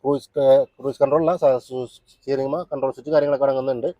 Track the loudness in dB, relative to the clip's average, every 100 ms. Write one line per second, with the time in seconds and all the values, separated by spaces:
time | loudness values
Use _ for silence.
0 | -2 -4 -4 0 4 4 2 _ -10 -2
1 | 0 2 0 2 2 0 -4 -10 -10 -14
2 | _ _ -6 -4 -2 -4 -6 -4 -4 -6
3 | 0 0 2 0 0 0 -2 -4 -6 -8